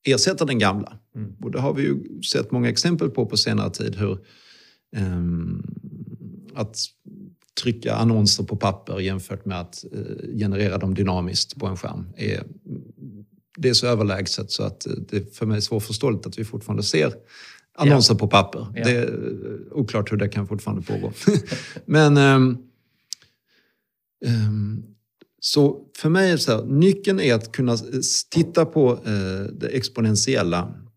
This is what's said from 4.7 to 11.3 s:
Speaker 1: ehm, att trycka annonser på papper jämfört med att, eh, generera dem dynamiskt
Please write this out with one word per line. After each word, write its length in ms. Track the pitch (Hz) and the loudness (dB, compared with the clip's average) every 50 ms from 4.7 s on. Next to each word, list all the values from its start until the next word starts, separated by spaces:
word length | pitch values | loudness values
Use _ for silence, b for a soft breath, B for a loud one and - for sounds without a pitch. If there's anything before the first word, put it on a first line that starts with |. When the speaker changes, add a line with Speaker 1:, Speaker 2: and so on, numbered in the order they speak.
| b b b _ - | b b b _ -4
Speaker 1:
ehm, 680 | 107 95 92 90 87 87 87 85 85 82 87 87 - - - - - - - - - - - - - - - - - - - - | -4 -2 -2 -2 -2 -2 -2 -2 -2 -4 -6 -6 -8 -8 -12 -12 -14 -16 -16 -16 -16 -16 -16 -16 -16 -16 -18 -18 -18 -20 -16 -8
att 220 | - 107 104 - - - - _ _ _ - - - 98 95 _ _ _ _ _ - | -8 -8 -8 -6 -10 -10 -10 _ _ _ -20 -20 -20 -20 -20 _ _ _ _ _ -4
trycka 320 | - 123 110 110 - 110 107 | -4 -4 -4 -2 -4 -4 -2
annonser 500 | - 113 117 113 110 104 101 - - 101 | 2 2 4 4 4 4 2 2 0 -2
på 120 | - 110 | -4 -4
papper 440 | 101 113 98 95 - - - 95 98 | -2 -2 -2 -2 -4 -10 -8 -6 -4
jämfört 440 | 92 95 98 95 92 - 101 98 - | -4 -4 -4 -6 -8 -10 -12 -8 -8
med 160 | 98 92 90 | -8 -6 -6
att, 240 | 87 - - - - - | -8 -10 -14 -18 -16 -12
eh, 460 | - - - - - - - - - 107 | -10 -10 -10 -10 -10 -12 -10 -8 -4 -2
generera 400 | 104 101 98 98 104 95 92 101 | -2 0 0 0 0 0 0 0
dem 160 | 101 95 95 | 0 0 0
dynamiskt 640 | 90 101 95 92 92 87 90 | 2 2 2 2 0 -2 -2